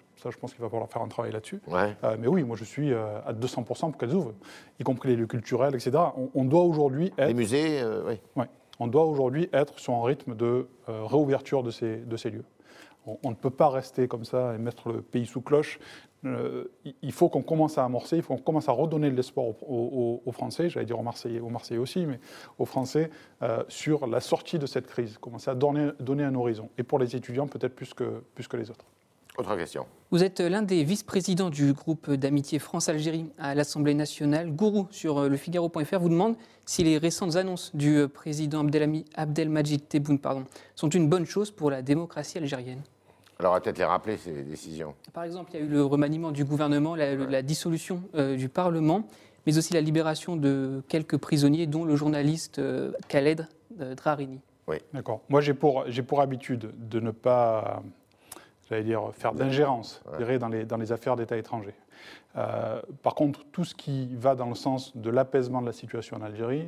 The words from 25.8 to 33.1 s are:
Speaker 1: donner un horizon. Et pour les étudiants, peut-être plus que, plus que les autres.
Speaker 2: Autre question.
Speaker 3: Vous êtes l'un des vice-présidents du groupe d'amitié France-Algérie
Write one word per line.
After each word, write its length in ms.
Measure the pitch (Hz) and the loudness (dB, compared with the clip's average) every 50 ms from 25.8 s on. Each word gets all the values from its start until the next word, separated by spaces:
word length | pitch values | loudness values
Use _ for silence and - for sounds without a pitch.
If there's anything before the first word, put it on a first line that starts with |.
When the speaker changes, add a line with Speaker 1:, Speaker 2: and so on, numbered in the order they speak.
| 147 143 147 - | 0 0 -2 -4
Speaker 1:
donner 240 | 131 120 139 143 147 | -4 -2 0 0 0
un 120 | 139 131 | 0 0
horizon. 340 | 127 123 120 113 107 107 - - - | 0 0 0 0 -2 -6 -8 -8 -8
Et 60 | 127 | -2
pour 160 | - - 143 | 0 2 2
les 160 | 127 120 127 | 2 0 0
étudiants, 320 | 127 117 - 120 127 143 143 | -4 -6 -4 -4 -4 -4 -4
peut-être 260 | - 127 131 123 - | -4 -4 -4 -4 -4
plus 220 | - 131 - - | -8 -12 -14 -8
que, 260 | - 123 113 110 110 - - _ | -6 -4 -4 -4 -6 -10 -14 _
plus 120 | - 123 - | -16 -10 -8
que 100 | - 120 | -6 -6
les 120 | 110 107 | -6 -8
autres. 160 | 127 - - _ _ _ _ _ _ _ _ - - - | -10 -16 -20 _ _ _ _ _ _ _ _ -12 -8 -6
Speaker 2:
Autre 160 | 123 95 107 | -4 -2 -2
question. 300 | 90 82 76 - 76 64 - - - _ _ | -2 -2 -4 -6 -8 -10 -10 -12 -20 _ _
Speaker 3:
Vous 140 | 190 170 180 | 2 4 4
êtes 160 | 190 185 - | 2 2 0
l'un 240 | 180 170 180 214 220 | -2 0 0 0 0
des 200 | 185 185 175 147 | 2 2 2 2
vice-présidents 680 | 143 202 202 - - - 202 175 - 185 170 196 180 | 2 0 -2 -4 -2 -2 -2 0 2 2 2 0 0
du 220 | 147 143 143 139 139 | 0 2 2 2 2
groupe 360 | - - 156 160 156 - - | 2 0 -4 -4 -4 -2 -2
d'amitié 480 | 143 135 135 139 147 143 139 - 160 143 | -2 0 2 2 2 0 0 0 -2 -4
France-Algérie 720 | - - - 170 165 - 160 151 151 165 | -4 -4 -4 -2 0 0 0 0 0 -2